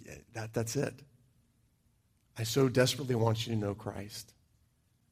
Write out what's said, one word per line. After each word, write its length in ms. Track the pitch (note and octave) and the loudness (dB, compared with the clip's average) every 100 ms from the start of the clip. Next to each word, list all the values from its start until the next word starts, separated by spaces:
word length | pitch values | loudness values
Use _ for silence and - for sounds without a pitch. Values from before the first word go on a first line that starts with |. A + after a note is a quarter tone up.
"Yeah, 100 | - C#2+ - | -10 -16 -14
that, 220 | A#2 A2 | -10 -6
that's 220 | A#2+ A2+ C3+ | -2 -2 0
it. 180 | B2 A2+ - _ _ _ _ _ _ _ _ _ _ _ _ - | -2 -4 -20 _ _ _ _ _ _ _ _ _ _ _ _ -8
I 80 | |
so 240 | A2+ C#3+ C3+ | -2 4 4
desperately 480 | B2 B2 - C3 A#2+ | 6 4 2 0 2
want 300 | A2+ A2 A#2 | 4 2 0
you 80 | |
to 60 | A2 | -2
know 140 | G2+ | -2
Christ." 580 | G2+ G2+ G2 G2+ - - _ _ _ _ _ _ _ _ | -4 -6 -8 -10 -12 -16 _ _ _ _ _ _ _ _